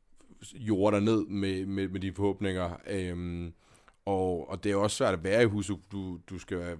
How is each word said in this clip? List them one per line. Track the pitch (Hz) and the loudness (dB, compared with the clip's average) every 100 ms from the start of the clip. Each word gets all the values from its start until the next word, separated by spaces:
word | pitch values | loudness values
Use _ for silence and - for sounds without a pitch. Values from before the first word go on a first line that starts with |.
| _ - - - - | _ -20 -20 -20 -18
jorder | - 110 101 104 104 | -8 0 4 6 6
ned | 104 110 - | 4 4 2
med, | 101 98 95 95 | -2 -2 -2 -2
med, | 98 95 | -2 -2
med | 95 | -4
dine | 95 | -4
forhåbninger. | 90 101 95 101 92 87 85 - | 0 0 0 0 0 -2 -4 -6
Øhm, | 98 90 87 87 87 85 - _ - _ _ | -4 -2 -4 -4 -6 -8 -12 _ -20 _ _
og, | - 98 92 90 65 | -2 0 2 0 -4
og | 90 | -4
det | 104 | 0
er | |
jo | 98 | 2
også | 107 - | 2 2
svært | 123 | 2
at | 92 | 2
være | 90 107 | 2 4
i | 120 | 4
huset. | 104 98 92 - | 2 -2 -6 -6
Du, | 98 95 87 - | -8 -6 -8 -10
du | 92 | -12
skal | - 92 87 85 | -8 -6 -6 -8